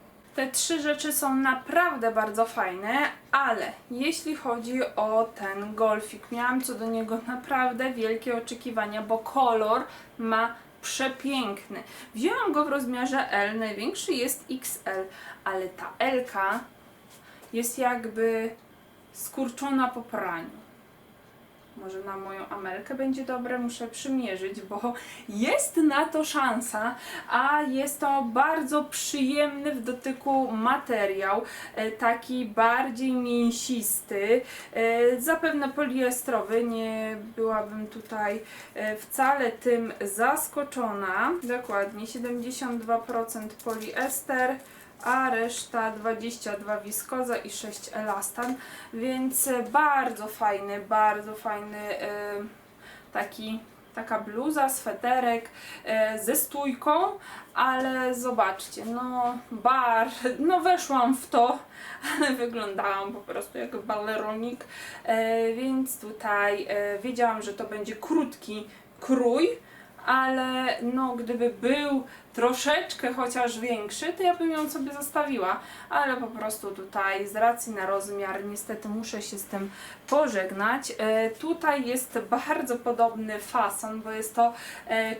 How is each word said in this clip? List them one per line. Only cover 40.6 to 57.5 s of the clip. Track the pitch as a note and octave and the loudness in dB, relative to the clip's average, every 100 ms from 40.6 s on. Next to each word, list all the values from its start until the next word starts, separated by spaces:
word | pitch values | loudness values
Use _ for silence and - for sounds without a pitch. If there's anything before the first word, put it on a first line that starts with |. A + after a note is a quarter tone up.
| C#4+ C4 A3+ G3+ F#3+ F#3+ C4 F4 | -4 -2 -2 -2 -2 2 2 0
Dokładnie, | A#3+ B3 A#3+ G3+ G3+ G#3+ A3+ | -2 -4 -2 -2 -2 -4 -10
siedemdziesiąt | B3 A#3+ A#3+ A#3+ C4 B3+ A#3 | -6 -4 -4 -6 -6 -4 -4
dwa | A3+ A#3 | 0 0
procent | A#3 A#3 A3+ A3+ G#3+ | 0 -4 -4 -6 -10
poliester, | - A#3 A3 G#3+ - - - - B3+ B3+ C4 - - - - | -8 -6 -6 -4 -4 -2 -2 -2 2 2 0 -6 -20 -20 -6
a | A#3 C4 C4 | 0 2 2
reszta | A3+ A#3 - - A#3 A3 | 2 0 -2 -4 -2 -2
dwadzieścia | G#3+ A3 A3 A#3 - G#3+ G3+ | -2 -2 -2 -4 -6 -6 -6
dwa | G#3 G#3 | -4 -4
wiskoza | G3+ G#3+ - B3+ B3 A3+ | -4 -6 -4 -2 -2 -2
i | G#3 | -4
sześć | - A3 G#3 - | -10 -10 -10 -10
elastan, | G#3+ G#3+ G3 - - B3 C4 - - - | -6 -2 -2 -4 -4 -4 -4 -8 -16 -12
więc | A3+ B3+ C4 C4 - C4+ B3 A3 | -4 -2 0 0 0 2 0 2
bardzo | C4+ D4+ C4+ C4 G#3+ G#3+ | 4 6 4 2 -2 -8
fajny, | - G#3+ G3+ G3+ G3+ | 0 0 0 -2 -6
bardzo | G3 A3 G#3+ G#3 G#3 | 0 4 4 2 -4
fajny, | G#3+ A3+ G#3 G#3 G#3 G#3 - | -8 -6 -6 -8 -10 -6 -4
e, | G#3 G#3 G#3 G3+ G#3+ - - - - - - | -4 -6 -6 -6 -8 -14 -20 -20 -20 -20 -8
taki, | G3+ G3+ - A3 A3+ - - - | -6 -6 -6 -8 -8 -10 -20 -16
taka | - - G#3+ | -10 -2 -2
bluza, | G#3+ A3 D4+ D4+ C4+ | -2 -2 0 2 2
sweterek, | - A#3 - A#3+ C4 A#3+ A#3 - - - - | 2 -4 -2 2 4 4 0 -2 -16 -16 -10
e, | - A3 A3 A3 | -2 2 2 0
ze | G#3 D#4 | 0 0
stójką, | - C#4+ C#4 B3 D4+ D#4+ G4 G4+ - - - | 0 -2 -2 0 4 4 4 -2 -12 -16 -8